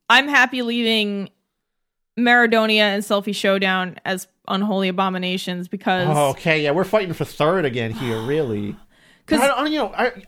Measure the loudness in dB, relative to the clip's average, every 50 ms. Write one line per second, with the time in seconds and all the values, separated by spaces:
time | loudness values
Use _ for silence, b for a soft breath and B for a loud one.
0 | _ 4 4 4 4 4 4 2 2 2 0 -2 -4 -2 -2 0 0 2 2 0
1 | 0 -2 -4 -6 -8 -10 _ _ _ _ _ _ _ _ _ _ _ _ _ _
2 | _ _ _ 0 2 4 4 4 4 4 4 2 2 4 4 4 2 2 0 -2
3 | -2 -2 -2 -2 -2 -2 -4 -2 0 0 2 2 0 0 0 -2 -4 -6 -8 -10
4 | -8 -6 -6 -6 -8 -12 _ _ _ -4 -4 -2 -2 0 0 0 0 0 0 0
5 | -2 -2 -2 -4 -4 -4 -4 -4 -4 -6 -8 -8 -8 -8 -10 -4 -2 0 0 0
6 | 2 0 2 2 2 0 0 -2 0 0 0 2 2 0 0 0 0 2 2 0
7 | 0 0 -4 -6 -6 -6 -2 0 0 2 2 2 0 0 -2 -2 -4 -4 -4 -4
8 | -4 -4 -4 -4 -4 -2 -2 -2 -2 -2 -4 -4 -6 -6 -8 -12 -16 _ b b
9 | b b b b b b 0 2 2 2 2 0 0 0 0 -2 -2 -2 -2 -2
10 | -2 -2 -4 -6 -6